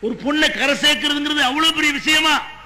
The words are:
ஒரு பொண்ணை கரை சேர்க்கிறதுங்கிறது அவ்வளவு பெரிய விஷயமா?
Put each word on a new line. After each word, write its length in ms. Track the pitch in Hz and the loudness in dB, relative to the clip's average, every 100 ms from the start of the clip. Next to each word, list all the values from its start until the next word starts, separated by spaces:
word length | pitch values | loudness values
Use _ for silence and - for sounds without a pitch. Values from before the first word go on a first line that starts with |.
ஒரு 120 | 214 | -6
பொண்ணை 440 | 202 202 302 302 302 | -6 -2 0 0 0
கரை 180 | 262 277 | -2 2
சேர்க்கிறதுங்கிறது 640 | 294 302 294 294 294 294 | 2 2 0 -2 -2 0
அவ்வளவு 320 | 262 285 320 | 0 2 0
பெரிய 200 | 320 302 | 2 0
விஷயமா? 480 | 285 - 311 311 285 - - | 0 0 2 2 0 -2 -16